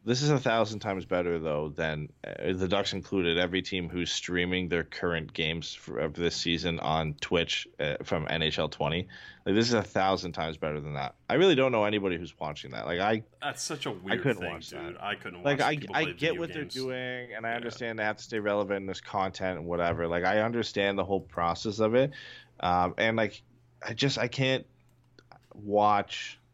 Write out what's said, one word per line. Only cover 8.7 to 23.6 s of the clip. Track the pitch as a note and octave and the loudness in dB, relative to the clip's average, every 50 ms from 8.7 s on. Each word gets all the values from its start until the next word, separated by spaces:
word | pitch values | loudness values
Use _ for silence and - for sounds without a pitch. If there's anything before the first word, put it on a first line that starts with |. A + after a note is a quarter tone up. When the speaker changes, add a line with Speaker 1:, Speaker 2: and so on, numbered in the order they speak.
| - - D#2 D2 D#2+ F2 F2+ - - - - - - - _ | -2 -2 -2 0 0 -2 -2 -6 -10 -18 -18 -18 -20 -8 _
Speaker 1:
Like, | - G2 | 2 4
this | G#2+ A#2 | 4 6
is | A#2+ A#2+ | 6 4
a | A2 G2 | 2 2
thousand | - - G#2 F#2+ F#2+ F#2+ F2+ - F2+ | 2 0 2 4 4 2 2 0 -6
times | D#2+ - E2 E2 D#2+ | -4 -4 -4 -4 -4
better | D2 - D#2 D2+ D2+ | -4 -4 -4 -4 -4
than | C#2+ D2+ D2 | -6 -6 -6
that. | C#2 C2+ C2 - _ _ _ | -6 -6 -6 -8 _ _ _
I | A2+ | 4
really | C#3 F3+ G3 E3 | 6 6 6 6
don't | B2+ C3 C3+ | 6 6 4
know | B2 A2 G#2 | 4 4 4
anybody | G#2 G#2+ G#2 G2 F#2+ F2 | 4 2 2 0 0 -2
who's | E2 F2 D#2 - _ | -2 -4 -8 -10 _
watching | D#2+ D2+ D2 - - C#2 | -6 -6 -6 -8 -10 -10
that. | B1+ G#1+ A1 | -8 -6 -4
Like, | C#2 F2 F2 | -2 -2 0
I | F#2+ G#2+ A2+ A2 A2+ - _ _ - | 2 2 0 0 -2 -10 _ _ -8
Speaker 2:
That's | C#3+ A#2+ - | -8 -6 -6
such | - - E3 C#3+ - | -6 -6 -6 -6 -6
a | C#3+ | -6
weird | G#2+ F#2 F2+ G2 G#2+ B2 A#2 | -8 -8 -4 -4 -4 0 2
Speaker 1:
couldn't | C#3 A#2 F#2+ | 0 0 0
Speaker 2:
thing, | F#2 F2+ | -2 -6
Speaker 1:
watch | F2 D#2 D#2 - | -6 -8 -12 -12
Speaker 2:
dude. | F2+ F2 D#2+ E2 F2 | -12 -12 -10 -10 -10
Speaker 1:
that. | - - | -8 -6
Speaker 2:
I | G2+ G#2 | -6 -6
couldn't | G#2 - G#2 F2 F2 F2+ | -6 -6 -12 -12 -4 0
Speaker 1:
Like, | C#3+ C#3+ C3+ | 0 2 2
Speaker 2:
watch | C3+ | 2
Speaker 1:
I, | C3+ D#3 | 0 0
Speaker 2:
people | D3 - - - | -2 -6 -2 0
Speaker 1:
I | C#3 D#3+ | 0 0
Speaker 2:
play | - - | 0 -2
Speaker 1:
get | - C#3 E3 | -2 -2 0
Speaker 2:
video | D#3 F3 | 0 -2
Speaker 1:
what | E3+ E3 | -4 -6
they're | - D#3+ D3 | -6 -8 -8
Speaker 2:
games. | A#2+ - | -8 -6
Speaker 1:
doing, | C3 C3 C3 B2+ B2+ B2+ B2+ B2+ B2 B2 A#2+ G#2+ | -6 -6 -4 -4 -6 -6 -6 -6 -8 -10 -10 -10
and | A2 A2 | -6 -4
I | A#2 | -4
Speaker 2:
Yeah. | A#2 | -4
Speaker 1:
understand | A#2+ A#2 A#2+ A#2 - B2 A#2 A2+ A2 | -2 -4 -6 -8 -6 -6 -6 -2 0
they | G#2+ | 0
have | G#2+ G#2+ | -2 -2
to | - - | -4 -8
stay | - A#2 A2 | -4 -4 0
relevant | G2+ G#2 G2+ G#2 G#2 F#2+ G2+ | 2 2 2 2 2 0 0
in | G2 G2 | -2 -2
this | F#2+ F#2 - | -6 -8 -8
content | - - - G2+ F#2+ F#2+ F#2+ - G2 F#2 F#2 E2 | -10 -4 0 0 0 0 -2 -2 -2 -2 -2 -2
and | E2 | -4
whatever. | E2+ E2+ E2+ F2 E2+ E2+ E2 E2+ | -2 0 2 2 2 2 2 0
Like, | E2 E2+ F2 F2 | 0 0 2 2
I | F#2 G2+ G#2+ | 4 4 4
understand | G#2+ A#2 A#2 A#2 A2 - - G#2 G2 G2+ G2 | 2 2 0 0 -2 0 0 0 2 2 2
the | G2 F#2+ | 0 0
whole | F#2+ G2 F#2+ | 0 0 -2
process | E2+ - - - E2+ E2+ E2+ - - A2+ G2+ | -2 -4 -4 0 0 0 0 0 -4 -6 0
of | G#2+ A2 G#2+ A2+ | 2 2 4 6
it. | B2 C3+ C#3 C#3+ - - - - - - - _ - | 4 4 4 0 -10 -16 -16 -18 -20 -20 -20 _ -2
Um, | - F2+ F2+ F2+ F2+ F#2 - | 0 2 4 4 2 2 0
and, | - A2 A2+ A2+ | 0 0 2 4
like, | A2+ A2 G2+ - - - _ - _ | 2 2 0 -2 -10 -20 _ -20 _